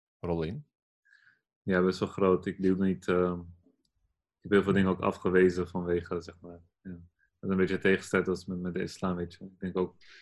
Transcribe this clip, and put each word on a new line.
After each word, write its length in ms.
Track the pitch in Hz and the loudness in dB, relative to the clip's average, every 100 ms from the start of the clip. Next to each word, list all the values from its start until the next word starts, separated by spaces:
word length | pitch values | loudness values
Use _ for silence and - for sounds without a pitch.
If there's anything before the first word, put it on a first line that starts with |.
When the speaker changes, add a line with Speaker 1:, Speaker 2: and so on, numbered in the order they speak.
| _ _ | _ _
Speaker 1:
rol 220 | 87 85 | -6 -4
in? 240 | 80 147 - _ _ _ _ _ _ _ _ _ | -4 -8 -14 _ _ _ _ _ _ _ _ _
Speaker 2:
Ja, 200 | 98 90 | -2 2
best 160 | 92 92 | 2 0
wel 100 | 98 | -4
groot. 380 | - 95 90 98 | 0 2 2 0
Ik 160 | 87 | -2
doe 220 | 95 92 | 0 2
niet, 240 | 95 87 - | 0 0 0
eh, 300 | 90 90 87 87 85 _ _ _ _ _ _ _ _ | 0 0 -2 -10 -18 _ _ _ _ _ _ _ _
ik 60 | |
heb 80 | 110 | 0
heel 120 | 101 | 2
veel 100 | 95 | 4
dingen 180 | 95 95 | 4 2
ook 100 | 90 | 2
afgewezen 680 | 98 - 92 92 92 90 87 | -2 -2 2 6 6 4 -4
vanwege, 520 | 92 87 87 85 87 | -4 -2 -2 -2 -8
zeg 200 | 85 - | -10 -16
maar, 200 | 87 85 _ _ | -18 -20 _ _
ja. 80 | 95 85 85 _ _ _ | -16 -16 -18 _ _ _
Dat 120 | 95 | -2
is 0 | |
een 60 | 92 | 2
beetje 220 | 90 95 | 2 2
tegenstrijd 500 | 98 92 - 95 90 | 2 2 2 0 0
als 160 | 90 - | -4 -6
met, 120 | 90 | -8
met 140 | 90 | -6
de 80 | 90 | -6
islam, 340 | 92 - 95 87 | -6 -6 -4 -4
weet 180 | 87 | -6
je. 100 | - | -10
Ik 140 | 95 - | -20 -12
denk 180 | 92 92 | -6 -4
ook, 200 | 92 - - - | -4 -6 -20 -20